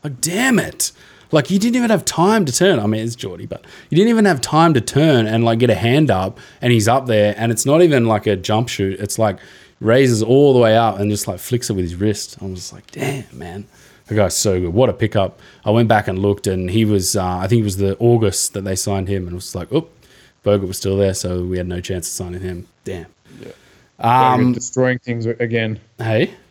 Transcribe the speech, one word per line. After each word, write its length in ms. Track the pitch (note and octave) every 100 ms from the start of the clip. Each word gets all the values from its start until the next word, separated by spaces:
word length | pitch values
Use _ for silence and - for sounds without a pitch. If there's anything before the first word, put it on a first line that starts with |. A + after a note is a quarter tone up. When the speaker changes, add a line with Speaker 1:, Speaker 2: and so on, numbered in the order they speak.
Speaker 1:
Like, 180 | D3+ B2+
damn 380 | D#3+ F#3 C4 A3
it." 340 | - - - - - - _
Like, 140 | D#3 -
he 100 | F#3+
didn't 180 | A3+ A#3+
even 140 | A#3+
have 140 | G#3
time 400 | - - F3+ A3
to 80 | D#3+
turn. 260 | A#2+ F#3 D3
I 80 | G#2
mean, 180 | G#2+
it's 120 | A2+ A#2
Geordie, 300 | G2 F2 -
but 180 | - - - -
he 60 | D3+
didn't 140 | A3
even 140 | A3+ G#3
have 140 | D3+
time 340 | - D3+ E3+
to 60 | C#3
turn 460 | - C3+ D#3 C3 A2
and, 180 | A2+
like, 140 | A#2 A2+
get 120 | B2
a 40 |
hand 360 | G2+ A#2 C3+ D3+
up, 280 | F#2+ F#2+ - - -
and 120 | B2
he's 140 | A#2+ G#2
up 200 | B2+ B2+
there, 280 | G#2+ G#2 G2+
and 120 | A#2
it's 140 | A2 C3+
not 160 | D#3
even, 240 | F3 C#3 A#2
like, 200 | G#2+ G#2+
a 100 | G2
jump 320 | F2+ G#2+ B2
shoot. 320 | - G2 F#2+
It's, 180 | G#2 -
like, 200 | A2 F2+ - - - _
raises 420 | G#2+ B2 C3+ A2+
all 300 | A2 C3 C#3+
the 80 | B2+
way 160 | A#2 A2
up 220 | A2+ G2
and 100 | G#2
just, 160 | G#2 -
like, 140 | F2+
flicks 300 | - A#2+ -
it 20 |
with 120 | G2 F2
his 100 | E2+
wrist. 400 | G#2 G2+ - -
I'm 140 | F#2+
just 180 | F#2 E2+
like, 160 | - -
"Damn, 320 | - C#3 C#3 -
man. 320 | B1 D#2+ F#2 G#2 _ - _ _
The 80 |
guy's 220 | G#2+ F#2+ -
so 240 | G#2+ F#2
good." 140 | F2+
What 160 | F2+ B2+
a 20 |
pickup. 480 | F#2+ A2 G#2+ F#2 - - -
I 60 | -
went 180 | A2 A#2
back 180 | A2 G2+
and 140 | F#2
looked, 260 | G2+ G2+ G#2
and 240 | F#2+ F2+
he 140 | G#2
was, 320 | A2 G2+ F2+ G2+
uh, 220 | F#2 F2+
I 100 | F#2+
think 140 | A#2+
it 20 |
was 140 | G#2 F#2
the 180 | G2 G2
August 540 | A#2+ A#2+ A2 - -
that 80 | G2
they 140 | G2 G2
signed 320 | - G2 F#2
him, 140 | G2
and 100 | F2+
it 40 | F2+
was 180 | - G2
like, 160 | -
"Oop, 180 | C#3+ D#3+ _ _ _ _ _
Bogut 240 | - G2+ F#2+
was 80 | F#2
still 220 | G2 G2
there, 160 | G2
so 280 | F#2+ F2+ F2+
we 140 | F2+ F#2
had 100 | F2
no 140 | F2
chance 260 | F2+ F#2 E2+
of 60 |
signing 300 | - F2+ F2+
him." 260 | F#2+ F2 - _
Damn. 220 | - F2+ - _ _ -
Speaker 2:
Yeah. 80 | - - _ _ _ _
Speaker 1:
Um, 540 | A#2 B2+ B2+ B2+ B2
Speaker 2:
Bogut 20 |
destroying 440 | A#2+ - - B2+ B2+
things 260 | - A#2 A2+
again. 540 | A2+ A#2 A2+ A2 A2+ _ _
Speaker 1:
Hey? 320 | A2+ A2 D#3+ - _